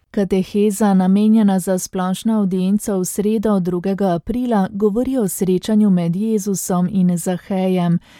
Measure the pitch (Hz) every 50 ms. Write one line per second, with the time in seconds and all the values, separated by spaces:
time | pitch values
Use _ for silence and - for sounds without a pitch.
0 | _ _ - 214 196 185 202 190 190 - - 208 202 214 196 - 220 202 196 185
1 | 185 185 190 202 214 214 220 226 214 196 190 185 170 196 190 185 - - - 190
2 | 180 185 190 - - 226 220 214 202 185 190 185 185 185 202 208 - 226 202 185
3 | 180 - - - 190 214 220 226 202 220 208 190 175 180 175 180 170 196 196 185
4 | 202 190 170 165 - - 214 247 254 240 226 202 185 - 208 196 214 214 196 233
5 | 254 262 269 262 214 180 - - 196 185 185 180 - - 220 208 214 208 185 175
6 | 170 170 170 190 214 226 220 214 196 208 190 170 - - 190 175 180 180 - 190
7 | 180 180 175 170 - 190 180 170 - - 196 185 185 190 185 180 175 175 170 170
8 | _ - -